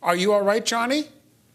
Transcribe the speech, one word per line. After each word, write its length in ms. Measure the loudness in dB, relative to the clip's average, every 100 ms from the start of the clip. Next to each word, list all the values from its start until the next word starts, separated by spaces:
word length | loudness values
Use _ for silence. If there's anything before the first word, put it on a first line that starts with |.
Are 140 | 0 0
you 180 | 2
all 80 | 2
right, 240 | 2 0 0
Johnny? 400 | -4 -2 -2 -4 -14 _ _ _